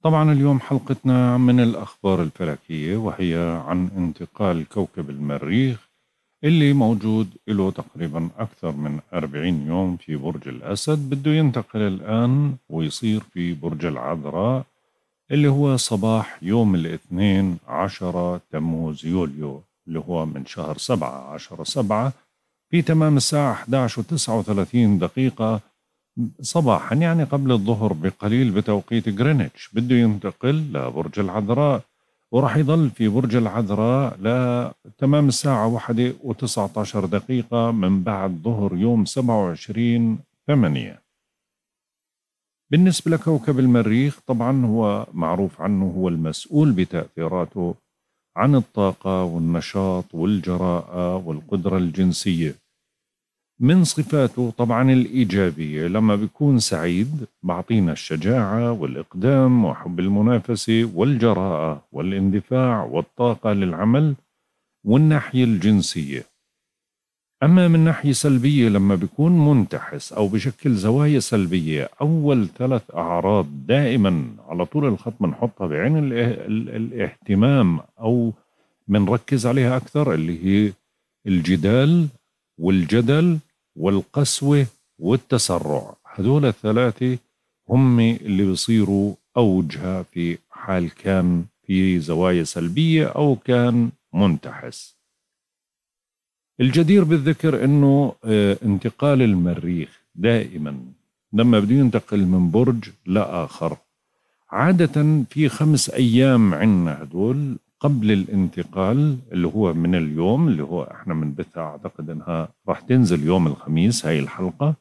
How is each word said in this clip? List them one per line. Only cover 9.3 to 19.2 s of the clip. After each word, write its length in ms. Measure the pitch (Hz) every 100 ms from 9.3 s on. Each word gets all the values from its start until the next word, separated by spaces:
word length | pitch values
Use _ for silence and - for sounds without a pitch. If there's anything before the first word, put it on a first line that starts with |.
| 73 85 82 71
يوم 300 | 87 92 87
في 200 | - 76
برج 320 | 73 78 69
الأسد، 640 | 62 - 104 - 151 135
بده 200 | 139 151
ينتقل 500 | 156 151 120 - 107
الآن 760 | 104 95 98 113 120 139 147 131 _
ويصير 520 | 82 80 - 113 107
في 340 | - 90 87
برج 300 | 78 82 78
العذراء 800 | 85 65 65 85 73 78 113 127 - _ _ _ _ _ _
اللي 180 | 143 147
هو 280 | 139 143 131
صباح 640 | - 107 110 113 101 -
يوم 320 | 85 113 107
الاثنين 840 | 90 82 82 _ 90 101 95 95 85 -
عشرة 720 | 69 95 - 90 87 87 87 _
تموز 560 | 78 80 80 80 76 80
يوليو 560 | 92